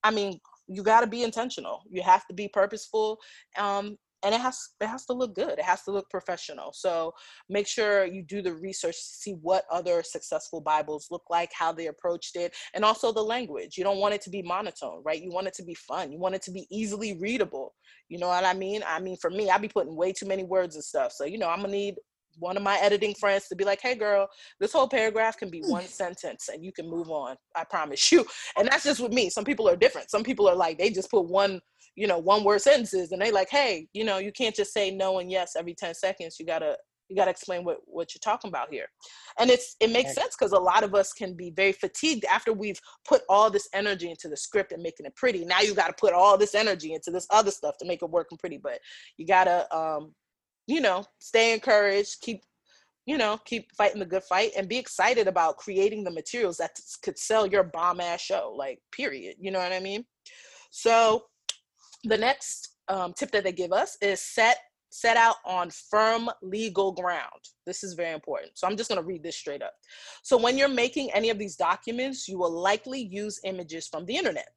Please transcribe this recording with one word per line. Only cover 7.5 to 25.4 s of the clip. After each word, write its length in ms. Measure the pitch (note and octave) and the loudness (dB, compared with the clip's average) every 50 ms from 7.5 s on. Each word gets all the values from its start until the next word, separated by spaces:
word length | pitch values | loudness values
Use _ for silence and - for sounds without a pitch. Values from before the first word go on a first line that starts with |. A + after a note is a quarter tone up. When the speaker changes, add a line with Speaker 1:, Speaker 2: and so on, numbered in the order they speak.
Speaker 1:
make 180 | F#3 G3+ G#3 G3+ | -4 -4 -4 -2
sure 380 | - - G#3+ G#3 G3+ G3+ F#3+ | -2 -2 0 2 4 2 2
you 160 | F3+ F3+ F#3+ | 2 -2 -10
do 200 | F3+ D3 F#3+ G3+ | -12 -10 -10 -6
the 120 | G3 F#3 E3+ | -4 -4 -6
research 420 | D#3+ E3+ F#3+ - - - E3+ E3+ - | -6 -10 -10 -10 -6 -6 -6 -6 -6
to 40 | - - - | -12 -16 -16
see 180 | - - G#3 G3 | -14 -12 -12 -12
what 320 | E3 D3+ E3 F#3 F#3+ - - | -8 0 0 2 2 2 -2
other 340 | D#3+ F3 F3 F3+ F3 E3+ E3 | -4 -4 0 0 0 0 0
successful 560 | - - D#3+ - - - D#3 - - - E3 | -4 -10 -12 -8 -6 -6 -6 -6 -6 -12 -8
Bibles 460 | D3+ D#3 D#3 D3+ D3+ D3 D3+ D3+ - - | -2 0 0 0 0 -2 -6 -10 -8 -10
look 120 | E3+ F3 _ _ | -12 -12 _ _
like, 220 | F3 E3+ E3+ F3 - | -2 -2 -2 -2 -6
how 180 | - F3 E3 E3+ | -4 -4 -4 -2
they 140 | D#3+ E3 D#3+ | -4 -6 -8
approached 480 | D3 _ _ F3+ F3 E3+ - - - F3 | -8 _ _ -4 -4 -4 -6 -10 -6 -6
it, 180 | F3 F3 - - - - - | -6 -6 -6 -10 -16 -10 -6
and 120 | - G#3 | 0 2
also 260 | G#3+ A3 A3 - A#3 | 2 2 4 2 0
the 120 | A3+ A3 G#3+ | 0 0 -2
language. 540 | G#3+ A3+ B3 B3+ F3+ D3 A#2+ F2+ - - - | -2 -2 -4 -4 -6 -8 -10 -10 -10 -8 -2
You 60 | F3+ | 0
don't 140 | G3 G3+ G3 | 0 0 2
want 140 | G3 G#3 G#3 | 2 2 0
it 80 | G3+ - | 0 -4
to 60 | F#3+ | -8
be 120 | F3 G3 | -10 -10
monotone, 600 | F3 E3+ F3 F#3 G#3+ G3 - - - B2+ E2+ E2 C3+ | -6 -4 -4 -4 -4 -6 -10 -10 -10 -10 -10 -8 -4
right? 180 | D#3 D#3 E3 | -4 -4 -4
You 100 | E3 F#3 | -4 -6
want 160 | E3+ F3+ F#3+ F#3+ | -6 -4 -4 -4
it 60 | F#3 | -8
to 80 | - F#3 | -10 -14
be 100 | E3+ E3+ | -14 -14
fun. 380 | - - - C3 E3 F#3 C#3+ C#3+ | -16 -12 -8 -6 -6 -6 -8 -8
You 60 | D#3+ | -4
want 160 | F3+ F#3 F#3+ | -4 -2 -4
it 60 | F#3+ F#3 | -4 -8
to 80 | - | -10
be 160 | F3+ F#3+ F3+ _ | -12 -12 -12 _
easily 480 | F#3 G#3 A3 G#3 G3+ G#3 A3 A3 G3+ E3 | -6 -6 -4 -4 -4 -6 -6 -6 -6 -6
readable. 580 | F3 G#3 A#3+ C4 G3+ - - C3+ C3 - _ _ _ _ - _ _ _ | -4 -4 -2 -2 -2 -2 -4 -10 -10 -10 _ _ _ _ -20 _ _ _
You 100 | D#3+ F3 | -10 -6
know 80 | F3 F3+ | -2 0
what 160 | F3+ F3+ F#3 | 0 2 2
I 80 | F#3+ F3+ | 2 0
mean? 300 | F#3+ F#3+ F#3+ G3+ G#3+ G3+ | 0 -2 -4 -4 -4 -4
I 140 | - D#3+ D#3+ | -4 -4 -4
mean, 180 | F#3 F#3 F#3 F3 | -4 -6 -10 -4
for 120 | - E3+ | -4 -4
me, 200 | F3 G3 G#3+ G3 | -2 -2 2 2
I 80 | F#3 G3 | 2 2
be 120 | G3+ G#3+ | 2 0
putting 260 | - G#3 F3 C#3+ D#3+ D#3 | -2 -2 -2 -2 -2 -2
way 160 | F3 F#3+ F#3+ | -2 -2 -2
too 120 | - - | -4 -4
many 180 | G3 F#3+ F#3+ F#3+ | -4 -4 -4 -4
words 320 | F3 F#3 F#3+ F3+ F3 D#3 | 0 0 0 0 0 -4
and 80 | D#3 C#3+ | -12 -14
stuff. 280 | - - D3+ C3+ B2 - | -6 -2 -2 -2 -2 -4
So, 120 | - C#3 | -6 -8
you 120 | D3 F#3 A3+ | -8 -6 -4
know, 120 | G3+ E3+ | -4 -2
I'ma 180 | E3+ F3+ G3+ G3 | -2 -2 -4 -4
need 300 | G3 G3+ G3+ G3+ F#3+ - - _ _ _ _ _ _ D#3+ | -4 -4 -4 -4 -6 -10 -16 _ _ _ _ _ _ -10
one 180 | E3 F3 F#3 | -8 -4 -4
of 80 | G3+ G3+ | -2 0
my 140 | G3 G3+ F#3+ | 0 2 4
editing 360 | F3+ G3+ G3+ G3+ G3+ G#3 G#3 | 4 4 4 4 0 -2 -2
friends 320 | - - G3+ G3 G3 G3 - | 0 0 2 2 2 0 -4
to 60 | F#3 | -4
be 100 | F3 G3 | -2 0
like, 160 | G3+ G3 G3 | 0 0 0
"Hey, 140 | - B3 B3+ | 0 -4 -2
girl, 340 | A#3 G#3+ G#3 G3+ G3+ G3 G3 - - - - - _ | -2 0 2 2 2 2 0 -4 -16 -20 -20 -8 _
this 120 | F#3+ A#3 | -4 0
whole 160 | - D#4+ C4 B3+ | 2 2 2 4
paragraph 480 | - B3+ A3 A3 G#3+ A3+ A3 A3 A3 | 4 2 2 2 2 2 0 0 0
can 120 | - | -4